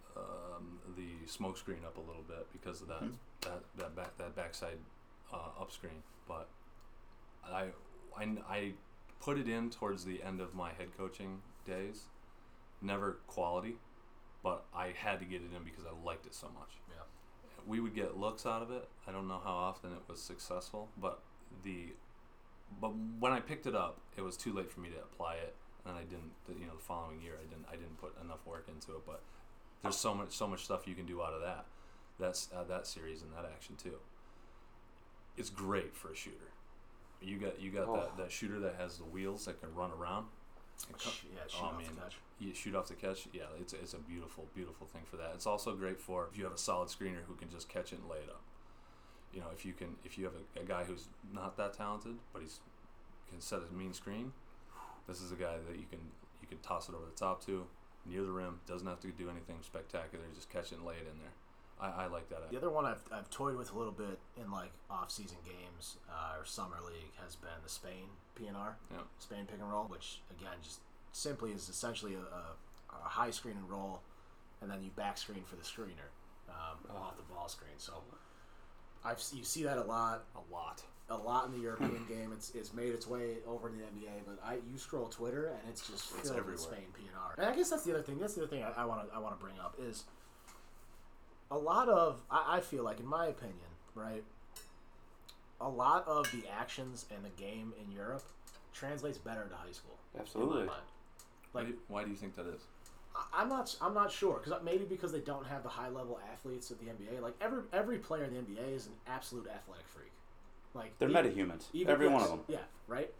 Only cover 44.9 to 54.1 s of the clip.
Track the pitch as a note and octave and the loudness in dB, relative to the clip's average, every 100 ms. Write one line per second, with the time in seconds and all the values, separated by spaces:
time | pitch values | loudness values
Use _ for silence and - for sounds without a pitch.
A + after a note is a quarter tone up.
44.9 | E2+ E2 E2 E2 F2 G#2+ G#2 - G2 F#2+ | -10 -8 -6 -4 0 4 4 4 2 2
45.9 | F#2 - F2+ E2+ G2 F#2 E2+ - F2+ F2 | 0 0 0 0 0 -2 0 4 6 4
46.9 | - G2 F2 E2+ F2+ E2+ E2+ - F2+ F2 | 0 -2 -2 -4 -8 -8 -8 -2 -2 -2
47.9 | F2 D#2 D#2+ D2 - - - - - - | -4 -4 -4 -6 -10 -12 -14 -16 -16 -16
48.9 | - - - - F#2+ E2+ E2 F#2+ F2 F2 | -16 -16 -16 -10 -6 -6 -4 -6 -4 -6
49.9 | E2+ - - F#2 E2 D#2+ - F2 F2+ F2 | -6 -8 -2 -2 -2 -8 -6 0 2 2
50.9 | F2 - - G2+ G2 F#2+ - G2+ - G#2 | -2 -6 -12 -6 -2 -2 0 0 2 0
51.9 | G#2 A2 A#2 - G2+ D#2+ - - - - | 0 -2 -8 -8 -10 -8 -10 -14 -16 -16
52.9 | - - - - E2+ - G2 E2 F2+ F#2 | -14 -14 -14 -12 -8 0 0 0 -4 -2
53.9 | F2+ - | -4 -4